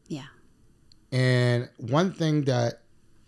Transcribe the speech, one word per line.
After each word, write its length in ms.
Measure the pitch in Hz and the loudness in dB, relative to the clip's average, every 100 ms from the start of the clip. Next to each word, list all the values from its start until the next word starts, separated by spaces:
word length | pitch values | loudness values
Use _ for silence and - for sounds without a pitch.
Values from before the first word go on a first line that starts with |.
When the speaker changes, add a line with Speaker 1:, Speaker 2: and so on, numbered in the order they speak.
| _ | _
Speaker 1:
Yeah. 200 | 151 139 - - _ - _ - - _ | -14 -12 -20 -20 _ -20 _ -20 -20 _
Speaker 2:
And 580 | 127 127 123 123 120 123 - | 0 2 2 2 0 -4 -12
one 340 | 117 143 185 | -2 0 0
thing 300 | 156 160 151 | -2 -2 0
that 400 | 135 123 120 - _ - - - | 0 0 -2 -4 _ -20 -20 -20